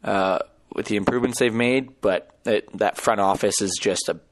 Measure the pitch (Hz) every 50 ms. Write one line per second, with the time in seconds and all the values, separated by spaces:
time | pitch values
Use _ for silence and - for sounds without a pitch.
0 | - - 101 98 95 95 92 - - - _ _ _ _ - - - - 107 104
1 | 98 - 117 123 120 123 120 - 127 123 110 117 120 120 127 135 131 127 - _
2 | - 104 92 90 - - _ _ _ 120 110 - - - - 95 107 98 - -
3 | - - 113 101 98 95 98 95 - 104 95 - 101 95 92 - - - 92 -
4 | - - 82 82 _ _